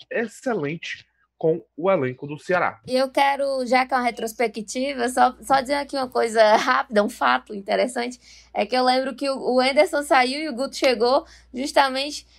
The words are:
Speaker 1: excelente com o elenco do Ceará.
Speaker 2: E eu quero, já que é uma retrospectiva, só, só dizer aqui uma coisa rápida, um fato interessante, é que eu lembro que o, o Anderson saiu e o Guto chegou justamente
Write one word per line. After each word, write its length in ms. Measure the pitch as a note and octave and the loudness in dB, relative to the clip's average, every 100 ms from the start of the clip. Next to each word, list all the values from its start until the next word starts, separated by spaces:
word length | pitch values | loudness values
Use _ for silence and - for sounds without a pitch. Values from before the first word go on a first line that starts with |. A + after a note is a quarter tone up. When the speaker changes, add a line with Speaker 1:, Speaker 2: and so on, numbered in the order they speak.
| - | -8
Speaker 1:
excelente 960 | G3+ A#3 - C4 A3 C#3+ E3 - - - _ _ - | -6 -6 -6 -6 -4 -4 -6 -10 -14 -16 _ _ -4
com 280 | D#3+ E3 - - | -2 -2 -6 -4
o 140 | F3 | 0
elenco 380 | F#3+ C3 B2+ C#3+ | 2 0 -6 -12
do 100 | D3 | -10
Ceará. 420 | - F3+ C3+ G2 - | -2 0 0 -4 -4
Speaker 2:
E 100 | B3+ | -2
eu 140 | C4+ | 0
quero, 560 | C#4 C#4 C#4 C#4 C4+ B3 | 2 2 0 -2 -4 0
já 180 | B3+ | 0
que 120 | B3+ C4 | 2 0
é 20 | |
uma 60 | |
retrospectiva, 1080 | B3 A3+ A3+ - A#3 A3+ G#3 B3+ C4+ C4+ A#3+ | -2 -4 -6 -2 -4 -4 -8 -6 -4 -2 -2
só, 260 | B3+ B3 B3+ | 2 2 2
só 180 | - C4+ | 0 0
dizer 140 | B3 | 2
aqui 220 | C#4+ C#4+ C#4 | -4 -4 -4
uma 120 | B3+ | -4
coisa 480 | A#3+ A#3 A3 G#3+ G#3+ | -2 0 4 6 6
rápida, 480 | C4 C4 C4+ G#3 | 4 0 0 0
um 60 | G#3 | 0
fato 460 | - C4 B3 - G#3 | 0 0 0 -2 -12
interessante, 640 | G3+ G3 B3+ B3+ A#3+ B3 - - _ | -4 -2 -2 -2 -8 -8 -20 -20 _
é 100 | - | -4
que 120 | G#3 B3+ | -2 0
eu 80 | |
lembro 320 | B3+ B3+ C4 C4 | 2 2 -2 -4
que 120 | C#4 | -4
o, 280 | C4+ - B3+ | -4 0 2
o 40 | |
Anderson 440 | B3+ C#4 F#4 D4 | 2 4 2 0
saiu 360 | D4 C#4+ B3+ C#4 | 2 2 2 -2
e 80 | D#4 | -6
o 60 | |
Guto 220 | A#3 C4+ - | -6 -8 0
chegou 500 | C#4 A#3 A#3+ C#4 - - _ | 0 2 2 0 -2 -14 _
justamente 760 | B3 C#4+ D#4 C4+ C4 C#4+ D4 - | -10 -2 2 2 0 -6 -8 -16